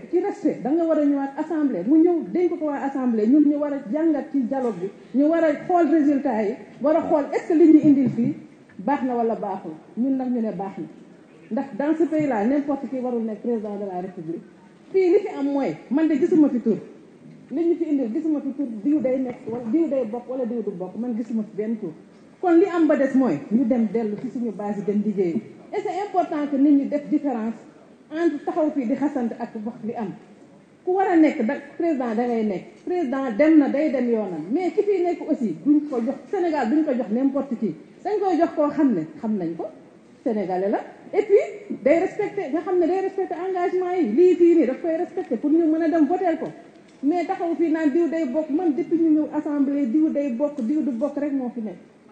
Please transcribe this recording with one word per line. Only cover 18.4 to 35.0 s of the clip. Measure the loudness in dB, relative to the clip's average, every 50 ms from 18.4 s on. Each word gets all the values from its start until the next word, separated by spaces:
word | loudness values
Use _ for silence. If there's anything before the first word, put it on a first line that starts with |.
| -4
fi | -4 -6
tur, | -6 -6 -6 -8 -4 -2
diw | 0 0 0
day | 0 0 0 -2
nekk | -2 -4 -6 -10 -10 -8
wala | -8 -6 -4 0 0
diw | 2 2 2
day | 0 -2 -2
bokk | -2 -4 -8 -8 -8
wala | -6 -4 -4
diw | -4 -4 -4 -4
du | -4
bokk, | -6 -6 -8 -8 -8
man | -6 -6 -4 -4
gisuma | -4 -6 -4 -4 -4 -4
fi | -4 -6
benn | -6 -4 -4 -4 -6
tur. | -6 -10 -10 -12 -18 -20 -20 -20 -20 -20 -12 -4
Kon | 0 4 6 6
li | 6
am | 4 4 2 4
ba | 4 4
des | 4 2 2 2
mooy, | 2 2 2 0 -2 -2 -2
ñu | 0 0 2
dem | 2 2 2 2 0 0
dellu | -2 -2 -2 -4 -6 -8
ci | -8
suñu | -6 -6 -6 -6 -6
base | -6 -6 -6 -6 -4
yi | -4
dem | -2 0 0 0
liggéey. | 0 0 0 0 0 0 -4 -6 -8 -14 -20 -16 -8 -8
Et | -6 -6
c'est | -4 -4 -6 -6
important | -2 0 -2 0 0 -2 -4 -2 -2
que | 2
nit | 2 4 6 6
ñi | 4 4
def | 2 -2 -4 -2 -2
différence | -2 -2 0 -2 -2 -2 -4 -6 -6 -8 -12 -20 -20 -20 -20 -20 -20 _ _ -10
entre | -4 -2 0 0 0 -2 -4
taxaw | -4 -2 0 0 0 0
fii | -2 -2
di | -2 -2
xasante | -2 -2 -2 -2 -2 -4 -4 -4 -6
ak | -10 -10 -10 -10 -10
wax | -10 -10 -8 -8
li | -8 -6
am. | -6 -8 -8 -8 -12 -18 -20 -20 -20 -20 -20 -20 -20 -20 _ _ _ _
Ku | 0 0
war | 2 2
a | 4 6
nekk | 6 6 6 4 2 0
da, | -2 -2 -4 -8 -10 -6 -2
président | 0 0 0 0 -2 -2 -2
da | 0 0
ngay | 0 0 0 0
nekk. | 0 -2 -4 -6 -10 -16 -14 -8
Président | -4 -4 -2 -2 -2 -2 -2 -4 -2 2 4
dem | 6 8 8 8
na | 6 6
day | 4 2 0 0 0
dem | 0 0 0
yoonam. | 0 0 0 -2 -6 -6 -4 -2
Mais | -2 -2 0 0 0
ki | 0 2
fii | 2 2 2